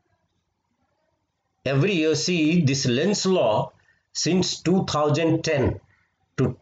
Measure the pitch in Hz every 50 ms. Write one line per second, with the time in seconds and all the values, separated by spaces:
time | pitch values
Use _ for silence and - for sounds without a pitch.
0 | _ _ _ _ _ _ _ _ _ _ _ _ _ _ _ _ _ _ _ _
1 | _ _ _ _ _ _ _ _ _ _ _ _ _ 127 139 135 156 202 196 160
2 | 156 160 151 143 - 185 180 165 151 151 170 175 151 131 135 135 - 127 120 131
3 | 160 208 202 - - 190 185 170 131 110 107 - 151 - - _ _ _ _ _
4 | _ _ - - - 147 175 185 - - - - - 160 185 190 - - - 147
5 | 151 151 139 165 165 160 143 - - 160 156 135 113 98 98 - - _ _ _
6 | _ _ _ _ _ _ _ - 131 127 - -